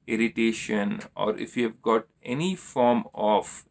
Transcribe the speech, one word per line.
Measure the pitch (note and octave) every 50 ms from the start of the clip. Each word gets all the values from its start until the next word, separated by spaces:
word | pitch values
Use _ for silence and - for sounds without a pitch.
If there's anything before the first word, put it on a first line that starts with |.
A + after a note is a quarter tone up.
| _
irritation, | - A#2 A2 A#2 A2+ - - A2+ A2+ A2 - - - A2 G#2 G2+ G2+ G#2 - - - -
or | - G2+ G#2+ -
if | - - - - B2
you | A#2+
have | A2+ A2+ _
got | - A2+ A2+ A2 - _ _ _
any | - - B2 C#3+ E3 F#3+ F#3
form | F3 - - - C3 B2 B2 A#2+ A#2 - -
of | - - G#2+ G#2 G#2+ G2 - - - - - _